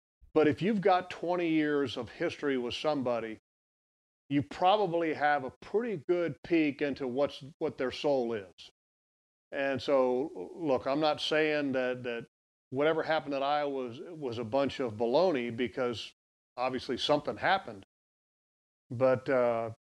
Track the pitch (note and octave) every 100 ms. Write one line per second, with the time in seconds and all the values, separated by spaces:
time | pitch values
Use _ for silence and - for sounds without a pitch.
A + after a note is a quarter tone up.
0 | _ _ - D3+ D3+ - F3 G#3+ F#3 F3+
1 | F3+ - E3 F3+ E3+ D#3+ D3+ D3 C#3 C3
2 | A#2 - E3 - D3 C3 A#2+ G#2+ D#3 D3
3 | B2 A#2+ A2+ G#2+ _ _ _ _ _ _
4 | _ _ _ C#3+ - - F3+ G#3+ G3 E3+
5 | E3 B2+ D3 D3 B2+ - - G#3 A#3+ F#3
6 | - F3 E3 - - E3+ D3+ C3+ C#3+ C3
7 | C3+ B2 C#3+ - C3+ - D#3 - B2+ -
8 | D3+ C3+ A#2 A2+ F#2 - - _ _ _
9 | _ _ _ _ _ D3 C#3 C#3 D3+ C#3
10 | B2+ B2+ D#3 F#3+ F3+ - D#3+ B2 C3+ C#3+
11 | D#3 C#3+ - D#3 D#3 D3+ C#3+ C3 B2+ B2+
12 | B2 A#2 D3 _ _ _ _ C3 D3+ D#3+
13 | C#3+ D#3 C#3+ C3+ C#3 D3 C#3+ C3+ B2+ A#2+
14 | E3+ E3 C3+ A2+ A2+ C3+ C#3 - B2+ G#2+
15 | A#2 C#3 F#3 C#3 A#2+ A#2 B2 - B2 G#2+
16 | - - _ _ _ - B2+ B2+ - A#2+
17 | - D3 C#3 A2 D3+ F#3+ - G2+ - _
18 | _ _ _ _ _ _ _ _ _ B2
19 | C3 B2+ - C3 A#2+ A#2 A2+ A2 _